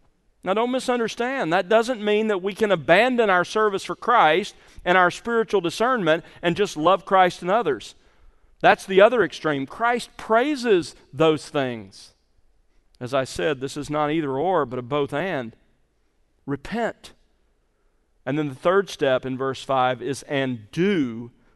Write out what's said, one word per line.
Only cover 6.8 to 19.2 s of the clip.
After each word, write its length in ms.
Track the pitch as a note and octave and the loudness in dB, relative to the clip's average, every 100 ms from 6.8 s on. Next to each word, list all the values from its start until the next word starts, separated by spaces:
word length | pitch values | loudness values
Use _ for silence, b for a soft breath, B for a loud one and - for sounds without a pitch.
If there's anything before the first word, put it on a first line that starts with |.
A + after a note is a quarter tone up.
| D#3+ F#3 | 2 2
Christ 380 | - F#3+ F#3 - | 2 4 4 2
and 80 | F3 | -2
others. 440 | G#3 G3 A#2 - - _ _ - _ _ _ | 0 0 -4 -8 -20 _ _ -20 _ _ _
That's 260 | E3+ G#3 - | 2 2 2
the 140 | F#3+ | 6
other 220 | G#3+ B3 | 6 6
extreme. 440 | E3+ - D#3 C#3 C3+ | 0 -2 -4 -4 -6
Christ 500 | - A#3 B3 - - | -4 -2 -2 -6 -14
praises 760 | - A3 C#4 D4 A#3 F#3+ C#3+ - b | 0 2 2 0 2 2 0 -12 b
those 360 | C3+ D#3+ D#3 - | 0 2 2 -2
things. 640 | D3 C3 A#2 F#2+ - - _ _ _ _ _ _ _ _ _ | -4 -4 -6 -14 -20 -20 _ _ _ _ _ _ _ _ _
As 120 | B2 | -4
I 120 | C3+ | -2
said, 360 | C3 - E3+ C#3 | -2 -4 -4 -2
this 160 | C3+ D3+ | -6 -8
is 140 | C#3 | -6
not 200 | D3 D3 | -2 0
either 280 | D#3 D3 C3+ | -2 -2 -2
or, 260 | E3+ F3+ | 0 0
but 140 | C3 B2 | -2 -6
a 40 | |
both 300 | A#2+ D3 C#3+ | -6 -4 -2
and. 420 | C#3+ F#3 D#3 A2+ - _ _ _ _ _ _ _ _ - | -4 -4 -6 -8 -14 _ _ _ _ _ _ _ _ -10
Repent. 640 | C#3 - G#3+ G#3+ - - - _ _ _ _ _ _ _ _ _ _ - | -10 -8 -6 -6 -6 -18 -20 _ _ _ _ _ _ _ _ _ _ -6
And 120 | C#3+ | -4
then 120 | D3+ | -4
the 40 | |
third 360 | C3 F3 F#3+ G3 | -2 0 2 0
step 340 | - C#3+ B2+ | -2 0 0